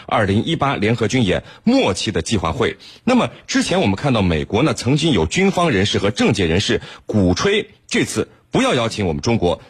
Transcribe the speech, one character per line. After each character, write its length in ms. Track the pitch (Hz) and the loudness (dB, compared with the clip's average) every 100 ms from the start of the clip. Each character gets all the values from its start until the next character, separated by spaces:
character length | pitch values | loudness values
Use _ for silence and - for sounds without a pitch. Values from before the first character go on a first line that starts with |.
| - | -4
二 200 | 123 101 | 0 0
零 160 | 101 | 0
一 120 | 156 | 0
八 220 | 165 139 135 | -2 -2 -2
联 180 | 104 | 0
合 140 | 113 107 | 0 0
军 160 | 131 | 0
演 180 | 101 82 - - | 0 -2 -4 -6
末 300 | - 262 160 | 0 2 2
期 180 | 92 - | -2 -4
的 80 | 87 | -4
计 160 | - 101 | -2 -2
划 160 | 85 | -2
会。 240 | 135 107 - - - | -2 -2 -4 -14 -8
那 100 | - | 0
么 160 | 254 160 - - | 2 0 -4 -6
之 160 | 262 | -2
前 180 | 240 175 | 0 0
我 60 | 131 | 0
们 100 | 95 | 0
看 160 | 143 | 0
到 80 | 120 | 0
美 240 | 92 80 | 0 0
国 180 | 71 101 | -2 0
呢 120 | 147 | 0
曾 200 | 117 113 | 0 0
经 180 | 147 160 | 0 2
有 120 | 107 | 0
军 260 | 78 - 190 | 0 0 0
方 200 | 185 175 | 2 0
人 160 | 104 101 | 2 0
士 120 | 110 | 0
和 120 | - | -2
政 200 | - 240 | 0 0
界 160 | 123 87 | 2 0
人 140 | 87 | 0
士 180 | - 117 - - - | 0 -2 -4 -18 -4
鼓 260 | 107 92 | 0 2
吹 340 | 90 202 208 - _ - | 2 0 0 -2 _ -6
这 180 | 233 | -2
次 240 | - 110 - - _ | -2 -4 -6 -8 _
不 100 | 185 | 0
要 140 | 262 | 2
邀 120 | 151 113 | 0 -2
请 200 | - 95 | -2 -4
我 80 | |
们 80 | 73 | -2
中 160 | 117 113 | 0 0
国 200 | 87 - | 0 -2